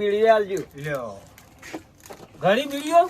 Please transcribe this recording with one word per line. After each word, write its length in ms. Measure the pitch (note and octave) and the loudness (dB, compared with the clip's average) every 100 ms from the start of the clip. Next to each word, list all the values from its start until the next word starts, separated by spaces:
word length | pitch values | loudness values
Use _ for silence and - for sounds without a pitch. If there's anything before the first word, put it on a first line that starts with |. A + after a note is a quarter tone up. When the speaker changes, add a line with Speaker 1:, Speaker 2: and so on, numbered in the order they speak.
Speaker 1:
બીડી 260 | G#3 G#3 A3 A3 | 0 2 4 4
આલજો. 240 | G3 F#3 C#3 C#3+ D3 | 2 -6 -8 -12 -8
Speaker 2:
લ્યો. 340 | C#3 A#2 G2 F#2 - - - - - - _ - - - - | -8 -8 -14 -20 -20 -20 -20 -18 -18 -18 _ -20 -20 -20 -4
ગળી 240 | D#3+ A3 C#4+ | 0 0 -2
બીડીઓ? 300 | C#4+ D4 E4+ F4 | -6 2 4 4